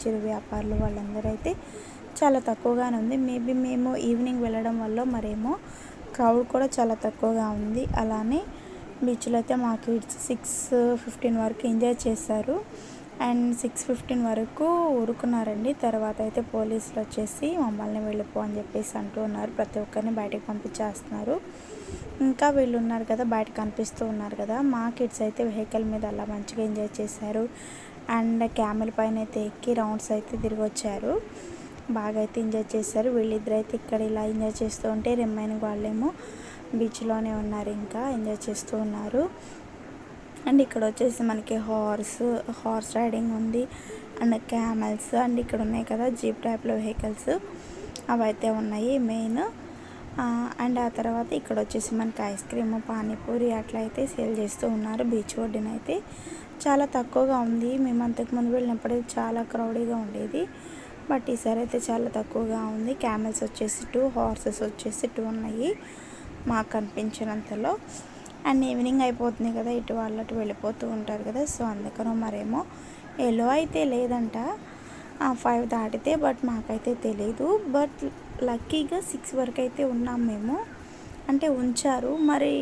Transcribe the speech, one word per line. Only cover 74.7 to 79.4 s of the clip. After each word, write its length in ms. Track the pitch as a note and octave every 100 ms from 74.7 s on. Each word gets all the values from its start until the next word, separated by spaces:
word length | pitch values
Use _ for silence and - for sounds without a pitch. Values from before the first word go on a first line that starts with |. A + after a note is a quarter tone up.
| - - - - - C4+
ఆ, 20 | A#3+
ఫైవ్ 200 | A#3+ A#3 A#3+ A#3
దాటితే, 360 | A3 A3 C#4+ D#4
but 140 | C#4+ B3 B3
మాకైతే 420 | A3+ - A3 A#3+ A#3+ A3
తెలీదు. 420 | G#3 G#3 A3 D4+ G#4+ F4 C#4
But 200 | D4 - C#4 - - - B3
లక్కీగా 500 | A#3 - D#4 C#4+ F4+ F4+
సిక్స్ 240 | - -
వరకు 200 | C4